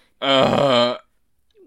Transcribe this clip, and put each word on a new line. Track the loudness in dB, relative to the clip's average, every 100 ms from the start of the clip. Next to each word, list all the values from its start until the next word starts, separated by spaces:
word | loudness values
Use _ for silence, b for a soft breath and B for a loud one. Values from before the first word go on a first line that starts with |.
| _ _
"Ugh, | -2 0 0 0 0 0 -2 -4 -14 _ _ _ _ _